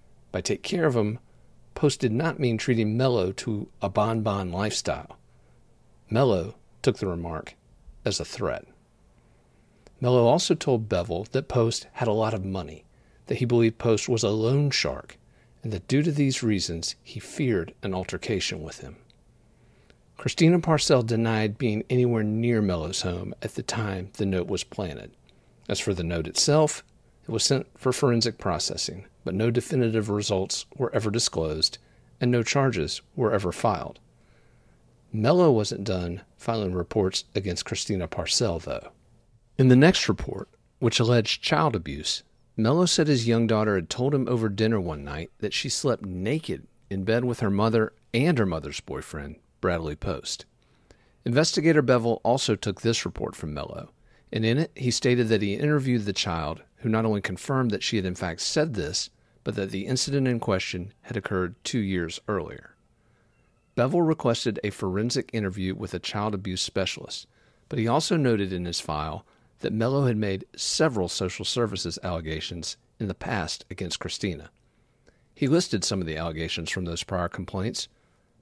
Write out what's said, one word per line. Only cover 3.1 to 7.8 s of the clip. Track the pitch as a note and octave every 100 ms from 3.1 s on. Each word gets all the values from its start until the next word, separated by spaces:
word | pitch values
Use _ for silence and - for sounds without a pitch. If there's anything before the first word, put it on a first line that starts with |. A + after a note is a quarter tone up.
| A#2+ F#2
to | G2 - G#2 - -
a | G2+
bonbon | G2 G#2+ A2+ G#2+ G2+ F#2
lifestyle. | F2 G#2+ - - D2 - - _ _ _ _ _ _ _ _ _
Mello | A2 C3 F#2+ F#2 - _ _
took | - A2+
the | G2
remark | E2+ E2+ D#2+ - - _ _